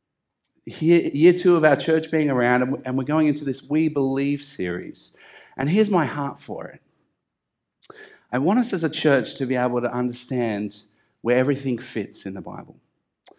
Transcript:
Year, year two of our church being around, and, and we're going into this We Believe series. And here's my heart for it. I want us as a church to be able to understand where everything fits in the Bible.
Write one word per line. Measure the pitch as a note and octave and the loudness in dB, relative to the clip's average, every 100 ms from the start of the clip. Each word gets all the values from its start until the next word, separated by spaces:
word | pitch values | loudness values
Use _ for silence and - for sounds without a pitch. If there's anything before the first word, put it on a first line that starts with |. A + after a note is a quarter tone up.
| _ _ _ _ _ _ - | _ _ _ _ _ _ -18
Year, | - D#3 E3+ B2 | -2 4 4 2
year | C#3+ F3 | 4 6
two | F3+ F#3 E3+ | 6 4 4
of | |
our | D3+ C#3 | 4 4
church | - D#3+ D#3+ | 2 0 0
being | D#3+ D3 | 0 0
around, | B2+ A#2+ B2 | 2 2 2
and, | B2+ C#3 C3 | 0 -4 -4
and | B2+ | -4
we're | B2+ | 0
going | D#3 D3+ | 2 2
into | D3 C#3 | 0 -4
this | B2+ - | -8 -4
We | D3+ D#3+ | 0 0
Believe | C#3+ C3+ C3+ C#3 C#3+ | 0 0 0 -2 -4
series. | - - F2+ F2 - - - _ - - - - | -8 -6 -6 -6 -10 -16 -20 _ -20 -20 -12 -4
And | D3 | 2
here's | G3+ G#3 | 2 4
my | F#3 C#3 | 2 0
heart | D3 C#3 - | -4 -8 -10
for | - G2 - | -12 -12 -12
it. | - _ _ _ _ _ _ _ _ _ _ - - - - _ | -18 _ _ _ _ _ _ _ _ _ _ -20 -20 -20 -20 _
I | B2+ | -2
want | D3+ A#3 | 2 2
us | A#3+ | 0
as | F3+ | -2
a | D#3+ | -2
church | - D3+ C3+ - - | 0 2 4 2 -4
to | B2+ | -2
be | B2 | 0
able | B2 A#2+ | 0 0
to | A#2+ | -2
understand | B2 B2 A#2+ - B2+ A#2 G2+ G#2 - _ _ _ _ | -2 -4 -6 -6 -4 -2 -4 -6 -10 _ _ _ _
where | A#2 B2 | 0 2
everything | C3 C3 C3+ A#2+ | 2 0 -2 -6
fits | - A2+ G2 - G2 | -6 -8 -8 -10 -12
in | |
the | G2 | -10
Bible. | G2 G#2 - - _ _ _ _ - | -12 -14 -16 -20 _ _ _ _ -20